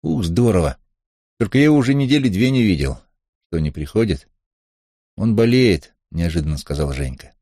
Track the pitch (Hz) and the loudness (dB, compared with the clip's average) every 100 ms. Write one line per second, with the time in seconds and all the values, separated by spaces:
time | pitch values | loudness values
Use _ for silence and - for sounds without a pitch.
0 | 80 143 85 85 120 92 76 - _ _ | -4 -4 -2 0 2 2 0 -4 _ _
1 | _ _ _ _ 104 131 151 147 123 139 | _ _ _ _ -2 2 4 4 2 0
2 | 131 147 131 92 127 131 110 80 67 - | 2 2 0 0 0 2 2 2 -2 -6
3 | _ _ _ _ _ 85 76 - 73 107 | _ _ _ _ _ -4 -4 -6 -4 -2
4 | 113 76 _ _ _ _ _ _ _ _ | 0 -2 _ _ _ _ _ _ _ _
5 | _ - 110 107 117 127 123 82 - _ | _ -4 0 2 2 4 2 2 -4 _
6 | _ 82 85 82 76 73 - 71 73 67 | _ -4 -2 -2 -4 -6 -6 -4 -4 -4
7 | 67 64 - _ | -8 -10 -18 _